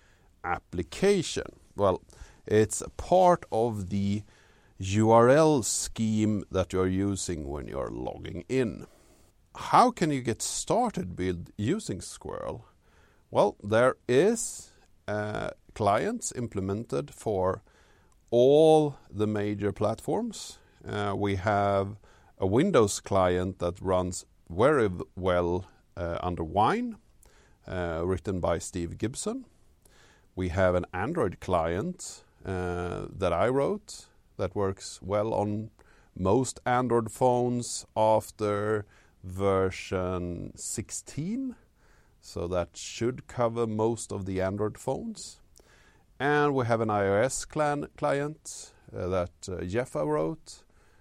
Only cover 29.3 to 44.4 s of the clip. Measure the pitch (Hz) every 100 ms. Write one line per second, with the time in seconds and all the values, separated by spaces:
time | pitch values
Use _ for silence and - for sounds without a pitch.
29.3 | 262 247 _ _ _ _ _ - _ _
30.3 | - 92 87 92 90 85 90 113 170 104
31.3 | - - 87 82 87 165 180 - - _
32.3 | _ - 92 90 87 90 98 92 - 92
33.3 | 82 107 135 147 208 - - - _ _
34.3 | - 92 104 98 95 - - - 104 110
35.3 | 110 104 104 110 - - _ _ - 92
36.3 | 117 127 - - 123 127 117 110 - 127
37.3 | 123 123 123 117 - - - 110 107 -
38.3 | - 104 101 104 107 104 _ _ _ 98
39.3 | 92 98 95 95 - - 95 90 90 87
40.3 | 87 - - - - 104 - - - 170
41.3 | 240 269 220 _ _ _ _ _ _ -
42.3 | 92 87 90 85 - - - 117 131 -
43.3 | - 117 117 113 110 110 117 - 101 95
44.3 | 92